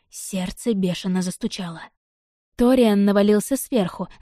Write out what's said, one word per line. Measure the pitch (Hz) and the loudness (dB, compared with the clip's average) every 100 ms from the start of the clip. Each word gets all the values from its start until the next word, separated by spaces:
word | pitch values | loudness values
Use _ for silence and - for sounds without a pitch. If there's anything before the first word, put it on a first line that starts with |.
| _ | _
сердце | - - 190 180 - 240 | -16 -10 -6 -6 -6 -4
бешено | 202 190 170 190 185 | -2 -2 -2 -2 -2
застучало. | 185 - 226 - 180 165 - _ _ _ _ _ _ - | -4 -6 -8 -8 -10 -12 -18 _ _ _ _ _ _ 0
Ториан | 240 262 226 202 | 4 6 4 4
навалился | 202 202 208 208 - 269 | 4 4 4 2 0 -4
сверху, | - 247 180 - 180 - | -2 -2 -2 -4 -12 -6